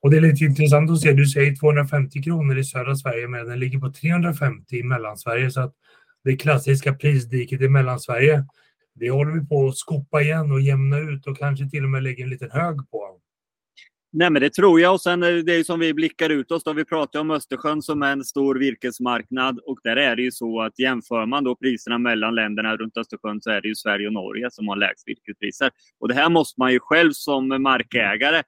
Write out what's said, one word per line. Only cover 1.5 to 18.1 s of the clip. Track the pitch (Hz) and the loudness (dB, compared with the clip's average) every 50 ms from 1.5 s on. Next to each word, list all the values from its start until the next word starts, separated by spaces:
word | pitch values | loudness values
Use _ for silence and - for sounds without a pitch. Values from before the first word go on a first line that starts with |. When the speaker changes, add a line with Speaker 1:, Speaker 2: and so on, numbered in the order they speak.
| 139 | 0
Speaker 1:
tvåhundrafemtio | - - 151 147 147 143 139 - 147 135 135 - 143 135 | 2 2 4 4 4 0 0 0 -2 -2 -2 -4 -8 -4
kronor | 160 170 165 151 139 135 131 | -2 -2 0 0 0 0 0
i | 135 | -2
södra | 135 - 131 123 127 139 | -4 -6 -8 -4 -4 -4
Sverige, | 135 - 135 120 117 120 123 | -4 -4 -6 -6 -6 -6 -8
men | 123 120 117 | -8 -10 -10
den | 117 120 123 | -8 -6 -6
ligger | 131 127 127 135 | -4 -4 -4 -4
på | 139 131 - | -6 -6 -8
trehundrafemtio | - - 160 170 175 170 170 160 139 143 131 110 101 - _ - 120 | -6 -2 -2 0 0 0 -2 -2 -2 -2 -4 -4 -4 -14 _ -10 -8
i | 120 | -4
Mellansverige. | 127 131 120 110 107 107 107 - 120 113 120 127 131 | -4 -4 -4 -4 -8 -12 -10 -8 -4 -2 -2 -2 -2
Så | 131 135 | -2 -2
att | 131 - _ _ _ _ _ _ _ _ _ _ _ | -4 -6 _ _ _ _ _ _ _ _ _ _ _
det | 135 131 | -2 -2
klassiska | 135 - 151 147 135 - - 135 135 - 143 139 | 0 2 2 2 2 2 2 0 2 2 -2 -4
prisdiket | - - 151 147 131 120 117 123 127 120 - - 131 | 0 0 2 2 2 0 -2 -4 -4 -4 -4 -4 -2
i | 135 131 | 2 4
Mellansverige, | 135 135 127 127 127 123 - - 123 117 131 147 156 147 139 - _ _ _ _ _ _ _ _ _ | 4 4 4 2 -2 -6 -6 -6 -2 4 4 4 4 4 0 -4 _ _ _ _ _ _ _ _ _
det | - 117 120 | -8 -4 -2
håller | 131 139 147 151 156 165 | 0 0 0 0 -2 -4
vi | 143 | -4
på | 139 151 143 135 135 | 0 2 2 2 2
att | 131 | 0
skopa | - - - 165 143 139 _ - 151 147 | -4 -8 -6 -6 -6 -6 _ -2 0 0
igen | 147 156 160 156 147 139 | 2 0 0 0 0 0
och | 135 | 2
jämna | 135 139 139 135 135 139 139 143 | 2 2 2 2 2 2 0 0
ut | 156 151 147 139 - | -2 -6 -8 -8 -8
och | 147 135 139 | -10 -8 -4
kanske | 143 143 139 139 143 135 | -2 -2 -2 -2 -4 -6
till | 139 147 135 | -4 -4 -2
och | 135 | -2
med | 135 131 131 | -2 -2 -4
lägga | 131 127 123 127 | -4 -6 -6 -8
en | 127 | -10
liten | 127 123 127 117 | -10 -10 -12 -6
hög | - 143 170 175 160 143 131 _ | -4 -2 -2 -2 -4 -6 -10 _
på. | - 110 101 98 95 90 _ _ _ _ _ _ _ _ _ _ _ - - _ _ _ _ _ - | -10 -12 -12 -12 -16 _ _ _ _ _ _ _ _ _ _ _ _ -20 -20 _ _ _ _ _ 0
Speaker 2:
Nej, | 147 170 180 | 2 4 4
men | 156 147 131 | 4 4 2
det | 147 | 2
tror | - - 185 202 170 165 | 2 6 6 8 8 8
jag. | 170 180 190 | 8 6 4
Och | 190 | 4
sen | - 180 175 175 175 | 2 0 0 2 2
är | 175 175 | 2 2
det | 170 165 165 175 | 2 2 2 2
ju | 165 160 | 0 0
som | - 175 165 | 0 -2 0
vi | 165 160 151 | 0 0 0
blickar | 147 160 160 - - 170 160 | 0 -2 -2 -2 -2 -2 0
ut | 156 143 127 _ | 0 -2 -2 _
oss | 165 165 - | -4 -4 -4
då, | - 156 | -4 -4
vi | 147 156 | -4 -4
pratar | _ 170 160 147 139 _ 147 | _ -2 -4 -4 -4 _ -6
om | 156 156 | -4 -2
Östersjön | 156 147 - _ 135 131 - 151 151 156 143 | -2 -4 -4 _ -10 -6 -4 -4 -4 -4 -4
som | - 156 147 143 | -4 -4 -2 -2
en | 139 | -2